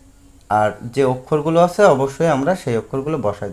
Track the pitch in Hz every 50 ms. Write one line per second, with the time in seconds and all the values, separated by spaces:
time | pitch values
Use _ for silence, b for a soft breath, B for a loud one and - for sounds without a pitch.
0 | - - - - - - - - _ - 104 107 107 107 - - - 120 - 135
1 | 139 131 127 131 - - 156 151 143 165 165 170 175 175 - - 208 190 147 139
2 | 135 135 135 - 165 165 147 131 139 160 185 180 - 127 117 113 107 - - 135
3 | 135 151 160 143 107 104 98 - - 101